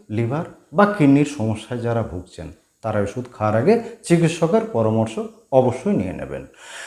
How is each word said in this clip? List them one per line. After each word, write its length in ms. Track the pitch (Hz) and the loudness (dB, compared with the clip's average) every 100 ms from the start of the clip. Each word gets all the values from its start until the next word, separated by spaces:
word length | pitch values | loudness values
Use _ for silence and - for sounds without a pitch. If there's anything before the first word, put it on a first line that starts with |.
| - 107 | -8 -4
লিভার 300 | 117 143 175 - _ 156 | -2 -4 -8 -14 _ 2
বা 80 | 208 101 | 4 6
কিডনির 340 | 143 139 143 - | 6 6 2 -2
সমস্যায় 420 | 110 107 - 123 117 | -4 -4 -6 -6 -4
যারা 160 | 117 107 | -2 -4
ভুগছেন, 360 | 90 - - 82 - _ _ | -8 -12 -16 -16 -18 _ _
তারা 160 | 110 104 101 | -6 -2 -2
ওষুধ 200 | 127 120 - | -6 -12 -4
খাওয়ার 200 | 107 110 | 0 2
আগে 120 | 147 233 - - - | 2 2 0 -10 0
চিকিৎসকের 560 | 170 170 - 160 220 220 117 | 2 2 0 0 0 0 0
পরামর্শ 400 | 110 110 110 - 220 - _ 135 | 2 2 0 -4 -10 -12 _ 2
অবশ্যই 360 | 120 117 202 180 | 2 0 -2 -2
নিয়ে 160 | 92 76 | -2 -6
নেবেন। 240 | 67 67 - _ - - | -10 -12 -14 _ -20 -18